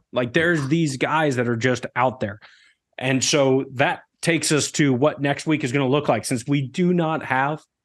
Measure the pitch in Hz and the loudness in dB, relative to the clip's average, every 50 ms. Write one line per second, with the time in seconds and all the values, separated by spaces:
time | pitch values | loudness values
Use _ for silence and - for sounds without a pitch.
0 | _ _ - 120 127 117 117 165 160 170 175 156 135 131 151 170 165 147 131 123 | _ _ -4 -4 -2 0 0 0 0 2 0 -2 -2 0 0 0 0 0 -2 -2
1 | 151 131 139 160 160 151 131 123 123 120 120 117 110 131 127 120 - - - 120 | -2 -2 0 0 0 0 0 0 -2 -2 -2 0 0 0 0 -2 -4 -6 -2 0
2 | 123 131 113 - - 104 101 107 - - - _ _ _ _ _ _ _ _ - | 0 0 0 -2 -6 -8 -8 -10 -18 -20 -20 _ _ _ _ _ _ _ _ -6
3 | 123 131 131 131 117 - - 147 135 135 131 131 135 135 135 123 143 170 170 - | -2 -2 0 0 2 2 2 4 4 4 4 2 0 -2 -2 0 0 0 0 -4
4 | - _ _ _ - 170 165 160 - - 160 143 120 - - - 156 143 131 117 | -8 _ _ _ -2 0 0 0 0 0 0 0 0 0 0 2 2 2 4 4
5 | 135 151 143 - 139 143 143 143 - 160 156 147 156 127 123 143 139 127 135 147 | 2 0 0 0 -2 -2 -2 -2 -2 -2 0 0 0 -2 0 0 0 2 2 2
6 | 143 - 127 110 - - 131 120 - - 139 147 135 123 113 - 180 175 180 175 | 2 2 0 0 0 -2 -4 -4 -2 0 0 0 -2 -2 -2 0 0 2 2 2
7 | 165 156 160 147 - - 131 131 135 143 156 151 - _ _ _ | 0 0 -2 -4 -2 -2 0 0 0 0 -2 -6 -10 _ _ _